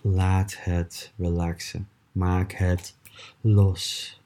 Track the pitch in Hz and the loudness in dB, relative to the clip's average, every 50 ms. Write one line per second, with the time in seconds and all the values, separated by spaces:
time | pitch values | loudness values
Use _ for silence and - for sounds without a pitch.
0 | _ 104 95 92 92 92 92 95 95 98 - - - - 90 87 85 85 - - | _ 2 2 2 2 4 4 2 0 0 -4 -10 -4 -2 0 0 -2 -4 -6 -16
1 | - - _ - 90 85 85 85 85 85 82 82 - - - - 101 - _ _ | -16 -16 _ -6 -2 -2 0 0 0 -2 -4 -6 -10 -10 -10 -10 -10 -10 _ _
2 | _ _ _ 95 92 90 90 90 95 98 - - 92 90 90 87 - - - _ | _ _ _ -2 0 2 2 0 0 -2 -2 -2 0 0 0 0 -2 -8 -20 _
3 | _ - - - - - - _ _ 113 104 101 101 98 92 - - - - - | _ -20 -20 -20 -20 -20 -20 _ _ 4 6 6 6 4 2 -2 -6 -8 -8 -8
4 | - - - - _ | -10 -14 -16 -20 _